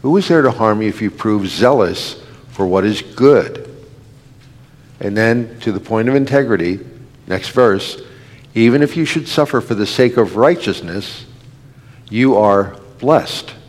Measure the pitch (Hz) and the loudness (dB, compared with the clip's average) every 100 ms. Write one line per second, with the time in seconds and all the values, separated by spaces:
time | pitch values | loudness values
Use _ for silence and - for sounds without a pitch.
0 | 131 185 185 165 131 107 110 107 110 - | 2 0 2 2 2 2 0 0 -2 -4
1 | 107 - 110 104 95 82 123 135 90 85 | -6 -4 -2 -2 -2 0 2 4 0 -2
2 | - - - - - - 95 95 101 101 | -10 -14 -20 -20 -18 -6 -2 0 0 -4
3 | - - 135 127 - - - - - - | -10 2 6 6 2 -8 -16 -20 -20 -20
4 | - - - - - - - - - - | -20 -20 -20 -20 -20 -20 -20 -20 -20 -10
5 | 101 104 113 120 113 - 117 95 - 110 | -6 0 0 0 -4 -8 -6 -6 -4 -2
6 | 117 135 135 139 123 101 85 95 - - | 0 0 2 0 2 0 -2 -4 -10 -20
7 | - - - 92 - 123 120 95 - - | -20 -20 -8 -8 -4 2 2 2 -4 -14
8 | - - - - - 113 117 135 143 165 | -18 -20 -20 -20 -10 2 2 4 0 0
9 | 151 160 - - 143 127 - 107 104 - | -4 -4 -4 -2 0 -2 -4 -4 -4 2
10 | 127 131 98 101 135 180 107 92 87 92 | 2 2 -2 2 2 2 -4 -6 -8 -10
11 | - - - - - - - - - - | -12 -18 -20 -20 -20 -20 -20 -20 -20 -20
12 | - 107 131 107 104 98 98 - - - | -8 0 2 4 4 2 0 -8 -20 -6
13 | 127 151 82 - - - | 0 0 0 -12 -12 -20